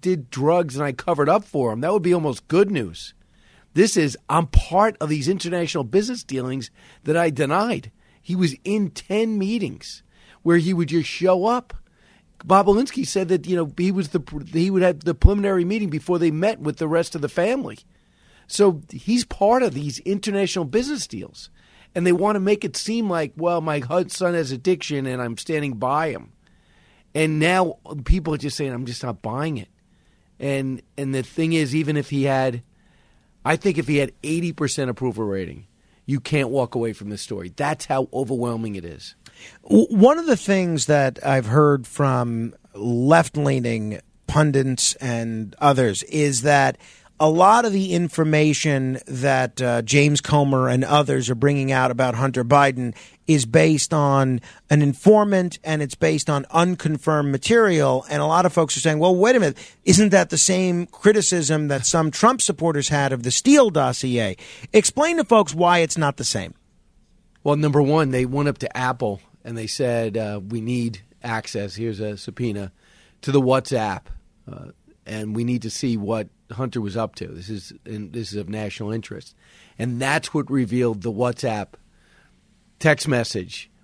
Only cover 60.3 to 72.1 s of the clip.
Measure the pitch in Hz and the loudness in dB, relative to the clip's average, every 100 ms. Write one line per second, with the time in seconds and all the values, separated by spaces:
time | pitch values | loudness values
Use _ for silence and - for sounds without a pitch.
60.3 | 156 - 185 185 175 175 - 208 214 - | 0 2 2 0 -2 -4 0 2 4 2
61.3 | 180 143 156 147 139 - 165 160 - 226 | 0 0 0 0 -2 0 0 0 4 4
62.3 | 262 - 151 165 147 135 143 139 131 123 | 4 0 0 -2 0 0 0 0 -2 -2
63.3 | - 262 294 233 156 127 123 131 120 107 | 0 6 6 6 2 0 -2 -2 -2 -2
64.3 | 92 - - - 214 - - 320 339 220 | -6 -14 -20 0 2 2 0 0 0 2
65.3 | 220 147 156 175 175 165 170 143 - 117 | 2 2 0 2 2 0 0 -2 -2 -6
66.3 | 107 85 - _ _ _ _ _ _ _ | -6 -8 -14 _ _ _ _ _ _ _
67.3 | _ 143 147 151 143 139 156 139 127 127 | _ -2 0 2 4 4 2 2 0 -2
68.3 | 139 147 - - 120 127 127 113 98 - | 0 -2 -2 -6 -4 -4 -2 -4 -4 -10
69.3 | _ 117 117 110 - 127 117 113 110 107 | _ -12 -10 -8 -2 -2 0 -2 -4 -6
70.3 | 104 95 113 110 123 117 98 - _ 117 | -6 -8 -8 -4 -2 -4 -6 -16 _ -8
71.3 | 113 - 113 101 98 117 101 107 | -6 -6 -8 -8 -6 -8 -6 -8